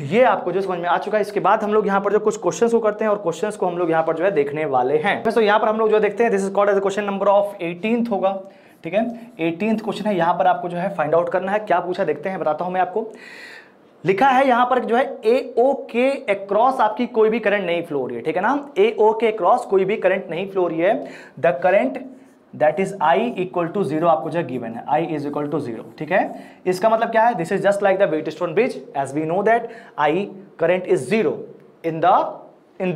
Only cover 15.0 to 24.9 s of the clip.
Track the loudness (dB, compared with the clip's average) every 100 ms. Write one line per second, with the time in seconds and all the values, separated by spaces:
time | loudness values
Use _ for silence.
15 | 0 -2 0 0 0 2 2 0 -2 0
16 | 0 0 -2 -4 0 2 2 2 0 0
17 | -2 2 2 2 0 0 0 -4 -2 -4
18 | -4 -6 -4 -2 0 -2 -2 2 2 4
19 | 2 4 0 2 2 2 2 2 2 0
20 | 0 0 -4 -6 -4 -2 -2 0 0 0
21 | -4 -16 -20 -2 0 2 2 2 2 -4
22 | -12 -20 -20 _ _ 0 0 2 -2 0
23 | 2 2 0 -4 -4 -4 -2 -2 -2 0
24 | 2 2 0 -4 -4 -6 -8 -10 -2